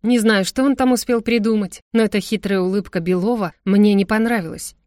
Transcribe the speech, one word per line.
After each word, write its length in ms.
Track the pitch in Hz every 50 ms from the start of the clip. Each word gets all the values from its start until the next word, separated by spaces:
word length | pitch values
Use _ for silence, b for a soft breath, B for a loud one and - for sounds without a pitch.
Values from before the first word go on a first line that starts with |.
| -
Не 160 | 220 247 240
знаю, 260 | 208 220 220 196 190
что 180 | - - - 262
он 140 | 285 269
там 160 | - 262 254 247
успел 260 | 233 - - 240 233
придумать, 600 | 214 233 233 233 202 226 220 214 202 180 - - _ _
но 100 | - 226
эта 200 | 220 208 - 208
хитрая 400 | - - 220 202 - 190 196 190
улыбка 400 | 180 185 190 208 185 - - 185
Белова 500 | 165 175 185 180 180 220 247 220 196 160 _ _ _
мне 280 | 190 196 202 208 208 202
не 120 | 196 196
понравилась. 720 | - 214 214 226 233 240 214 170 160 160 160 - - _ _ _